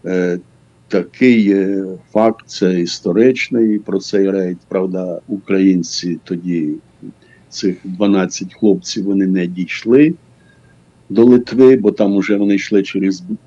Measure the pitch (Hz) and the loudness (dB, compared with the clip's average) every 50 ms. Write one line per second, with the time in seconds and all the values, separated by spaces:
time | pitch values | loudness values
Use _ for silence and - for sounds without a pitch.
0 | - 87 92 92 90 90 87 90 - _ _ _ _ _ _ _ _ _ - 95 | -6 -4 -2 -2 -2 -2 -4 -6 -10 _ _ _ _ _ _ _ _ _ -4 -4
1 | 87 - _ - 127 127 120 113 104 98 98 98 95 95 98 95 95 92 92 85 | -4 -6 _ 0 2 4 4 4 4 2 2 2 0 0 -2 -4 -6 -8 -10 -14
2 | _ _ - 107 110 117 - - _ _ - - 101 92 92 87 87 85 - - | _ _ 0 2 2 2 0 -4 _ _ -6 -2 0 0 0 0 -2 -4 -6 -6
3 | - 98 87 104 117 131 127 - - - 123 117 113 110 107 104 104 - 95 98 | -4 -2 2 4 4 2 2 0 -4 -4 0 0 2 2 0 -2 -4 -4 -4 -4
4 | - - - 101 98 98 95 98 92 90 90 90 _ _ - 95 92 95 92 95 | -4 -2 0 0 0 2 0 -2 -2 -4 -6 -10 _ _ -4 -4 -2 -2 -4 -6
5 | 92 90 85 80 _ - 101 98 _ - 98 95 95 95 95 90 82 - - - | -6 -6 -8 -10 _ -10 -10 -10 _ -2 0 4 4 4 4 2 -2 -4 -8 -8
6 | - 87 85 82 _ - 90 85 87 90 87 85 78 76 76 78 _ _ _ _ | -6 -6 -6 -8 _ -10 -10 -8 -6 -4 -4 -2 -2 -4 -6 -8 _ _ _ _
7 | - 92 - _ _ _ _ _ _ _ - - - 95 90 - - 95 92 90 | -20 -20 -20 _ _ _ _ _ _ _ -14 -4 -4 -4 -4 -4 -10 -12 -6 -2
8 | 104 101 101 95 92 90 - - 95 92 - - 113 107 95 90 - - - 113 | 0 0 2 0 0 -2 -6 -10 -12 -14 -8 -2 0 0 0 0 -4 -10 -8 -6
9 | 92 98 98 98 95 95 92 95 87 87 90 90 90 - - - - 110 120 139 | -4 -2 -2 0 0 0 0 -2 -2 -4 -6 -8 -8 -8 -8 -8 -2 2 4 4
10 | 151 160 175 - _ _ _ _ _ _ _ _ _ _ _ _ _ _ _ _ | 4 4 0 -6 _ _ _ _ _ _ _ _ _ _ _ _ _ _ _ _
11 | _ _ 98 110 117 123 123 123 120 - 110 123 131 131 131 123 101 107 95 - | _ _ 2 4 6 6 6 4 2 0 2 6 6 6 6 6 2 0 0 2
12 | 107 98 101 98 95 104 104 101 101 101 101 95 - - 107 98 98 - - 98 | 0 0 2 0 0 0 -2 0 0 0 0 -2 -2 0 0 0 0 0 -4 -2
13 | 95 98 95 90 - 95 107 - _ | -2 -2 -4 -4 -8 -12 -12 -12 _